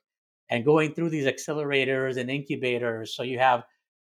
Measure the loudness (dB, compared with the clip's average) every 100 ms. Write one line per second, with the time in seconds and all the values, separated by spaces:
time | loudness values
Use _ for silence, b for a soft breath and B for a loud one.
0 | _ _ _ _ -4 0 4 4 2 0
1 | -2 0 0 -2 -4 -4 0 2 2 0
2 | 0 -2 -4 -4 -4 -4 -2 0 -2 -4
3 | -6 -6 -6 2 4 4 -2 _ _ _